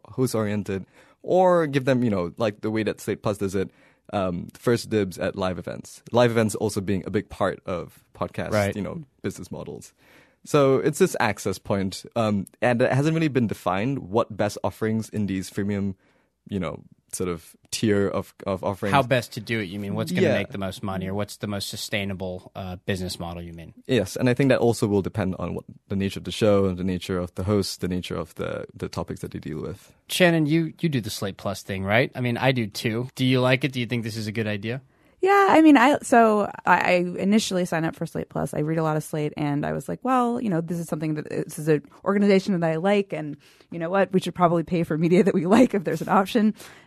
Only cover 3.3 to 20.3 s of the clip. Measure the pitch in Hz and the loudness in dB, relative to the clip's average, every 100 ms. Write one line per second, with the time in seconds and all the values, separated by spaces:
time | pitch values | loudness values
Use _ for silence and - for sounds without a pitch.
3.3 | 101 98 95 92 _ _ _ - 101 92 | -2 -2 -2 -4 _ _ _ -8 -4 -2
4.3 | 87 - - 123 117 95 107 95 82 90 | -4 -8 -4 0 0 2 0 0 -2 -6
5.3 | 98 92 87 - 58 - - - 117 120 | -2 -4 -4 -8 -12 -14 -20 0 4 4
6.3 | 113 110 - 107 107 95 95 - 101 - | 4 2 0 -2 -2 -2 -2 -2 -4 -4
7.3 | - 98 - - 87 76 - _ - 87 | -2 -2 -2 -6 -8 -8 -16 _ -8 -8
8.3 | - 82 107 101 104 87 117 151 _ 104 | -6 -2 0 0 -2 -6 -8 -14 _ -10
9.3 | - 120 76 76 62 - _ _ - _ | -8 -12 -12 -12 -14 -16 _ _ -20 _
10.3 | _ - 151 135 131 156 151 185 - 113 | _ 0 4 4 4 2 2 2 2 0
11.3 | - 101 92 - 98 95 - - 117 107 | 0 -4 -6 -2 -2 -2 -6 -6 -2 0
12.3 | 104 - _ 120 120 127 131 151 160 156 | 0 -4 _ 0 2 2 2 2 2 0
13.3 | 127 107 98 - 95 120 131 87 110 - | 2 0 -2 -2 -2 -2 -4 -2 -2 -2
14.3 | 101 104 - 104 - 110 110 107 110 101 | -2 -2 -2 -6 -2 -2 -2 -4 -4 -2
15.3 | 95 90 - 101 101 98 95 _ _ _ | -2 -4 -4 -2 -2 -4 -6 _ _ _
16.3 | _ - 101 80 - - _ _ - 90 | _ -8 -6 -4 -8 -16 _ _ -6 -6
17.3 | 85 - _ _ - 110 101 98 98 - | -6 -10 _ _ -2 2 2 2 -2 -8
18.3 | - - 92 - 98 101 139 123 107 - | -10 -6 -4 -4 -4 2 2 2 0 -2
19.3 | - 101 113 92 101 101 107 160 180 170 | -10 -4 -4 -4 -8 -6 -6 -4 0 2